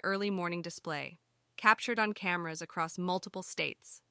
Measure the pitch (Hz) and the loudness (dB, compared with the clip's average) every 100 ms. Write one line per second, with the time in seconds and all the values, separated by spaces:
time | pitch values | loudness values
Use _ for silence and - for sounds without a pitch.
0 | 190 196 202 190 175 175 170 - 170 147 | 0 2 2 2 0 -2 -4 -6 -4 -4
1 | 135 165 _ _ _ - 214 220 - 226 | -6 -12 _ _ _ 2 4 6 4 2
2 | 214 208 190 175 165 156 165 175 165 - | 2 0 0 0 -2 -6 -6 -2 -2 0
3 | 180 185 190 185 - - 147 - - - | 2 2 -2 -8 -6 -2 -4 -4 -10 -10
4 | _ | _